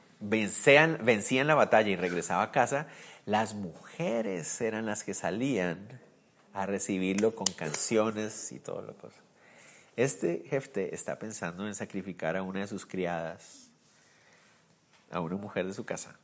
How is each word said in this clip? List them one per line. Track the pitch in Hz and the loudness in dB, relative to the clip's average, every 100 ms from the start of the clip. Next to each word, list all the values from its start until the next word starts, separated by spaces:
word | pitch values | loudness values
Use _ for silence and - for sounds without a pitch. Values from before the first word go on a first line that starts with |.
| - - | -20 -10
vencía, | 104 110 104 - - 139 160 160 | 0 0 2 4 8 10 8 4
vencía | 113 107 98 131 | 4 4 4 2
en | 143 | 4
la | 151 | 6
batalla | 107 113 104 | 6 6 6
y | 90 | 2
regresaba | 90 87 - 90 | 0 0 0 0
a | 107 | 2
casa, | 139 120 139 160 - - - - | 2 2 0 -4 -12 -18 -12 0
las | 107 110 | 0 0
mujeres | 104 92 78 - - 175 226 110 90 80 - | -4 -8 -10 -14 -6 -2 0 -2 -4 -6 -4
eran | 113 110 110 | -2 -2 -2
las | 107 | -4
que | - | -4
salían | 92 87 98 135 113 90 92 107 131 - - _ _ _ | -4 -2 0 0 2 0 -2 -8 -18 -20 -20 _ _ _
a | 101 98 | -6 -2
recibirlo | 98 - 95 92 98 110 110 | -2 0 0 2 4 2 2
con | 95 | -4
canciones | - 80 76 - 110 110 107 107 - - | -2 -4 -2 2 2 2 0 -4 -6 -10
y | - | -10
todo | - 87 | -10 -10
lo | 104 - | -10 -14
cosa. | - - - _ - - - - - - | -18 -20 -20 _ -20 -20 -20 -20 -8 0
Este | 135 - 175 170 - | 0 2 0 -2 -2
Jefté | 135 - 101 95 - | -4 -2 -4 -4 -4
está | - - | -6 -6
pensando | 110 104 87 87 104 | -8 -6 -6 -4 -6
en | 98 | -6
sacrificar | 110 101 95 85 80 92 | -6 -8 -8 -4 -2 -2
a | |
una | 95 95 | -2 -4
de | 101 | -4
sus | 98 - | -6 -6
criadas, | 95 87 85 82 85 - - - _ _ _ - _ _ - - _ _ _ _ _ - | -4 -2 -2 -6 -10 -16 -20 -20 _ _ _ -20 _ _ -20 -20 _ _ _ _ _ -10
a | 87 | -4
una | 82 95 | -2 -4
mujer | 104 101 92 | -4 -4 -4
de | |
su | 98 | -4
casa. | - 95 - - | -6 -8 -10 -16